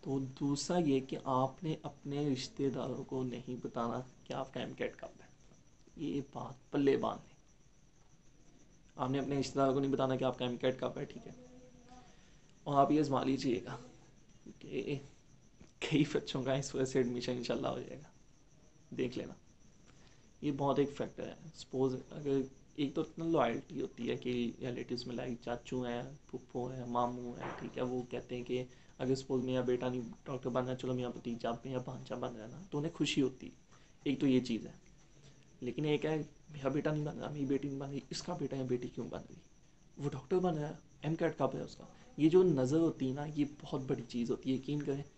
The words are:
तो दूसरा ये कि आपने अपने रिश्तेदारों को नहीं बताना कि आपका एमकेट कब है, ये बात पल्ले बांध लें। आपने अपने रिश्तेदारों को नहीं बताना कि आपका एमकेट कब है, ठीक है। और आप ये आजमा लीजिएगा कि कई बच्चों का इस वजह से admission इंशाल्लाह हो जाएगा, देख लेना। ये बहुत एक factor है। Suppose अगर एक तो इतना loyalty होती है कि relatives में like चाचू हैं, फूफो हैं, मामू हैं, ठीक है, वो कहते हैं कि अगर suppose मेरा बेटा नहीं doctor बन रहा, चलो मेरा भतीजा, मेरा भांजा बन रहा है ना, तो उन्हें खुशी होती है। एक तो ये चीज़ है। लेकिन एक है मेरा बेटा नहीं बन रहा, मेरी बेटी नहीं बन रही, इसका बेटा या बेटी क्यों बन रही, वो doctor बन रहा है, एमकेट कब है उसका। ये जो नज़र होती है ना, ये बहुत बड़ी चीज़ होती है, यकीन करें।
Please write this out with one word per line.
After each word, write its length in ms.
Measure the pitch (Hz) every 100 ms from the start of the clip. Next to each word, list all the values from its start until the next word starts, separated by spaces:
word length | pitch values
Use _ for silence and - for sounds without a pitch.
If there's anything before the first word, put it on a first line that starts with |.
तो 160 | - 135 131 -
दूसरा 380 | 143 143 - 180
ये 220 | 160 135
कि 140 | 135 - -
आपने 500 | 127 131 - 156 156 143
अपने 420 | - 147 143 147
रिश्तेदारों 720 | 127 - - 135 123 123 123
को 180 | 131 135
नहीं 340 | 127 117 123 127
बताना 400 | - 127 117 120 131 - -
कि 60 |
आपका 280 | 139 131 127
एमकेट 340 | 127 131 123 -
कब 180 | - -
है, 60 | - - - - - - - -
ये 220 | 147 143 - 123
बात 220 | 120 127 -
पल्ले 220 | 143 139 131
बांध 220 | 113 104
लें। 160 | - - - - - - - - - - - - - - - - - -
आपने 220 | 131 139
अपने 160 | 131 139
रिश्तेदारों 380 | 131 139 135
को 60 | 135
नहीं 120 | 139
बताना 240 | 123 131 127
कि 100 | 131
आपका 200 | 120 123
एमकेट 340 | 120 131 127
कब 180 | 127 135
है, 80 | 139
ठीक 200 | - -
है। 100 | - - - - - - - - - - - - - -
और 100 | 143
आप 160 | 139
ये 80 | 151
आजमा 240 | 139 131
लीजिएगा 560 | 135 135 139 101 - - - - - - - - - -
कि 400 | 151 143 - 139 - - - - - - - -
कई 240 | - 147 151 -
बच्चों 280 | - 143
का 120 | 127 135
इस 180 | 135 135
वजह 100 | 131
से 140 | 135
admission 340 | 123 123 123
इंशाल्लाह 380 | 123 117 117 131
हो 80 | 127
जाएगा, 300 | - 127 - - - - - - - - -
देख 240 | 131 127 -
लेना। 180 | - - - - - - - - - - - -
ये 80 | 147
बहुत 260 | 139 139 131
एक 100 | 139
factor 340 | - 113 -
है। 140 | - - 156
Suppose 420 | - - 131 131
अगर 500 | 127 - 151 147 139 127 - - -
एक 140 | 139 165
तो 60 |
इतना 240 | 156 - 165
loyalty 520 | 165 120 120 - -
होती 280 | 135 - 117
है 80 | 123
कि 160 | 123 123 117 -
relatives 460 | 127 123 123 123 127
में 80 | 120
like 240 | 131 117
चाचू 420 | - 120 - 127
हैं, 360 | 123 120 135 143 -
फूफो 380 | 127 - 127 127
हैं, 180 | 131 120
मामू 440 | 120 123 123 123
हैं, 220 | 120 - -
ठीक 180 | 123 127
है, 60 |
वो 180 | 127 127 123
कहते 240 | 123 - 123
हैं 80 | 123
कि 200 | 123 127 - - -
अगर 160 | 131 131
suppose 280 | - 131
मेरा 180 | 127 127
बेटा 280 | 123 123 127
नहीं 120 | 127 113 - -
doctor 240 | 131 131
बन 140 | 123
रहा, 120 | 127 127
चलो 180 | 127
मेरा 160 | 127 123
भतीजा, 420 | - - 117 120 120 135
मेरा 140 | 127
भांजा 360 | 127 131 131 123
बन 120 | 123
रहा 180 | 117 110
है 60 |
ना, 120 | 139 190
तो 60 | 147
उन्हें 160 | 156
खुशी 280 | - 147 -
होती 260 | 131 - -
है। 640 | - - - - - 147
एक 80 | 131
तो 60 | 143
ये 120 | 127
चीज़ 260 | 123 110 -
है। 60 | - - - - - - - - -
लेकिन 220 | 123 120 151
एक 200 | 147 156
है 120 | 156 147 - -
मेरा 180 | - 139
बेटा 220 | 143 156
नहीं 120 | 151 151
बन 60 |
रहा, 180 | 165 -
मेरी 160 | 147 135
बेटी 220 | 139 143
नहीं 120 | 135
बन 80 | 139
रही, 160 | 139 -
इसका 220 | - -
बेटा 240 | 156 139 135
या 60 |
बेटी 240 | 127 123 123
क्यों 200 | - 117
बन 100 | 82
रही, 180 | - - - - - - - -
वो 100 | 143
doctor 300 | 135 - 185
बन 160 | 180 156
रहा 120 | 147
है, 100 | - - - 147
एमकेट 300 | 160 165 156
कब 160 | 135 -
है 80 |
उसका। 240 | - - - - - -
ये 120 | 156
जो 140 | 180
नज़र 360 | 185 143 127 160
होती 280 | 165 160 131
है 60 |
ना, 120 | 135 147
ये 200 | 151 143 -
बहुत 200 | - 143
बड़ी 220 | 131 127
चीज़ 280 | 117 120 117
होती 200 | 120 131
है, 40 | 127
यकीन 240 | 131 147
करें। 220 | 147 139 143